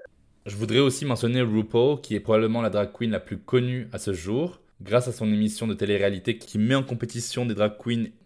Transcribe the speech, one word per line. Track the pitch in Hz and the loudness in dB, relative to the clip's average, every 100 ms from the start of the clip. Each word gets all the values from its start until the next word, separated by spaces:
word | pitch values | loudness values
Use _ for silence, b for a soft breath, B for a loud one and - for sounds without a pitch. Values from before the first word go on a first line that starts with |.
| - _ _ _ 101 | -16 _ _ _ -12
Je | 101 | -6
voudrais | 110 113 | 2 4
aussi | 139 131 | 4 2
mentionner | 143 117 117 127 | -2 0 0 2
RuPaul, | 120 107 107 117 131 147 | 2 2 2 4 4 2
qui | - | -4
est | 104 | -4
probablement | 104 110 110 117 | 2 4 4 0
la | 113 | 0
drag | 101 101 | 0 -2
queen | - 117 | -2 -4
la | 104 | -4
plus | - 95 | -6 -12
connue | - 127 123 127 110 | 0 2 2 -4 -8
à | - | -6
ce | - | -4
jour, | 92 87 117 175 - _ _ | -4 -2 -2 -4 -8 _ _
grâce | 95 117 127 | 0 2 2
à | |
son | 117 107 | -2 0
émission | 107 107 - 113 | 2 0 -2 -4
de | |
télé-réalité | 101 101 101 101 95 113 104 | -2 0 2 0 0 -4 -4
qui | - 107 | -4 0
met | 110 | 2
en | 135 | 2
compétition | 135 120 117 120 - - 123 | 0 -6 -6 -8 -6 -4 -4
des | |
drag | 104 104 104 | 0 0 0
queens. | 117 117 110 - | -4 -2 -2 -8